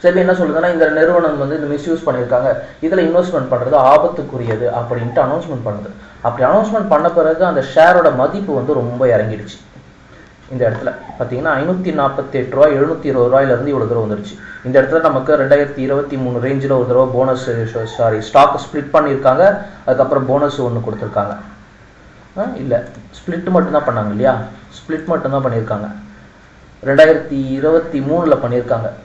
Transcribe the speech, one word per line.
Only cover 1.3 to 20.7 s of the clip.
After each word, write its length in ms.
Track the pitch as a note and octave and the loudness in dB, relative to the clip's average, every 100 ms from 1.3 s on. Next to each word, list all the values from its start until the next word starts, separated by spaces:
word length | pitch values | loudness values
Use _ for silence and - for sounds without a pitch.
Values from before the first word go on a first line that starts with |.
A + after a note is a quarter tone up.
| D3 | -2
வந்து 240 | C#3 D#3 | -4 -4
இந்த 140 | D3 D3 | -4 -4
மிஸ்யூஸ் 340 | E3 E3 D#3 | -4 -2 -2
பண்ணியிருக்காங்க, 380 | B2+ A#2+ B2+ C3 A2+ - - D#3 | -2 0 0 0 -2 -6 -6 -2
இதுல 140 | F#3 | 0
இன்வெஸ்ட்மெண்ட் 520 | D#3+ F3 F3+ E3+ C3 | 2 2 0 -2 -2
பண்றது 220 | A#2+ B2 | -2 2
ஆபத்துக்குரியது 920 | D3 C3 D3+ D#3 - C#3 B2+ A2+ A2 B2 | 4 6 6 4 -2 -8 -6 -4 -2 -2
அப்படின்ட்டு 520 | A#2+ A#2 A#2+ A#2+ C#3+ | -4 -4 -4 -2 0
அனௌன்ஸ்மெண்ட் 460 | C3 D#3 E3+ C3 A2+ | 0 -2 -6 -8 -6
பண்ணுது. 240 | G2+ G2 - - - | -8 -10 -16 -20 -6
அப்படி 300 | A#2+ A2+ - | -6 0 2
அனௌன்ஸ்மெண்ட் 360 | G3 G#3+ G#3+ G3+ | 2 2 -2 0
பண்ண 220 | D3 E3+ | 2 2
பிறகு 360 | E3+ D#3 D#3+ F3+ | 2 0 2 0
அந்த 180 | D3 C3 D#3+ | 0 0 4
ஷேரோட 400 | E3 F3+ D#3+ B2+ | 6 6 4 2
மதிப்பு 380 | C#3+ G3 G3 | -2 -2 -4
வந்து 200 | C#3 B2+ | -4 -2
ரொம்ப 320 | C#3 A#2+ B2 B2+ | -2 -2 0 2
இறங்கிடுச்சு. 520 | A2 A2 G#2+ G#2 - - - - - - - - - - | 2 0 -6 -12 -18 -20 -20 -20 -20 -20 -20 -20 -20 -12
இந்த 180 | C3 A#2 | -2 -2
இடத்துல 180 | - B2+ | 0 -6
பாத்தீங்கன்னா, 640 | - - - - B2 D#3+ C3+ | -8 -16 -8 -6 -4 -2 -2
ஐநூத்தி 340 | D#3+ F#3 F3+ | 0 -2 -2
நாற்பத்தி 380 | D3+ C#3 C#3 C3+ | 0 -2 -2 -4
எட்டு 240 | C#3 B2 C3 | -4 -4 4
ரூபா, 120 | D3+ | 4
எழுநூத்தி 380 | C#3 D3 E3 C#3+ | 4 0 0 -2
இருபது 320 | B2+ A#2+ C3 | 0 4 4
ரூபாயில 80 | C3+ | 2
இருந்து 260 | B2 C#3 | 0 0
இவ்வளவு 220 | C3+ A2 | -2 -2
தூரம் 180 | A#2 G#2+ | -2 -2
வந்துருச்சு. 260 | G#2 - - - - B2+ | -4 -8 -16 -18 -12 0
இந்த 160 | C3+ | 2
இடத்துல 200 | - D#3+ | 2 2
நமக்கு 360 | D#3+ C3+ C3 D3+ | 2 0 0 0
ரெண்டாயிரத்தி 400 | C3+ C#3+ C#3+ - | 4 2 2 -4
இருபத்தி 400 | C3 C#3 C#3+ C3+ | -2 -2 -2 -4
மூணு 200 | B2+ A#2+ | -4 -2
ரேஞ்சில் 400 | B2 C#3 C#3 C3 | -2 -2 0 0
ஒரு 100 | A#2+ | 2
தடவை 200 | B2+ C3 | 2 2
போனஸ், 360 | A#2+ C3 B2+ - A2+ A2+ A#2+ A2 | 2 0 0 -2 -4 -4 -6 -8
சாரி, 360 | - A#2 G#2+ | -2 0 0
ஸ்டாக் 380 | G#2+ C#3 D3 C#3+ | 2 4 4 2
ஸ்பிளிட் 300 | - D3+ C#3 | -6 -8 0
பண்ணியிருக்காங்க. 640 | D#3+ D3 C3+ C3 C3+ F#3+ G3+ - - - | 2 2 2 2 6 4 4 -8 -8 -2
அதுக்கப்புறம் 400 | C3 C3+ C#3 B2+ | 2 2 2 0
போனஸ் 360 | C#3 C#3+ C#3 | 0 0 -2
ஒண்ணு 200 | B2 | -4